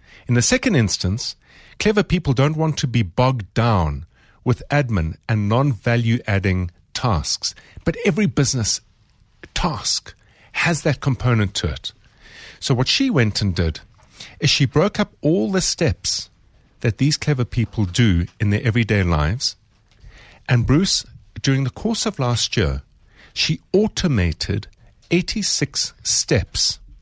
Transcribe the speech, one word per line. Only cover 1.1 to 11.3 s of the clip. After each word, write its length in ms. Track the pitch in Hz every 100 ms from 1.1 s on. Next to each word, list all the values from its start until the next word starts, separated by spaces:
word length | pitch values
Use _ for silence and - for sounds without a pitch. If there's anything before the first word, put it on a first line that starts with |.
| 107 - - _ - - -
clever 240 | 208 208
people 300 | 185 175 156
don't 220 | 123 139 156
want 220 | 160 -
to 100 | 131
be 140 | 117
bogged 520 | 98 - 127 127 98
down 520 | - 117 104 78 69 80 _ _ _ -
with 180 | 120 -
admin 480 | 147 127 104 80 - -
and 220 | 110 101
non-value 720 | 117 147 113 - 120 117 117 -
adding 440 | 98 95 92 87 - _
tasks. 600 | - 123 87 71 - - - - -
But 140 | - 277 480
every 220 | 160 196
business 520 | - 131 131 107 - _ _ _ _ _ _ -
task 600 | - - 120 - - - - _ _ -
has 300 | - - 165
that 180 | 160 135
component 520 | 143 123 123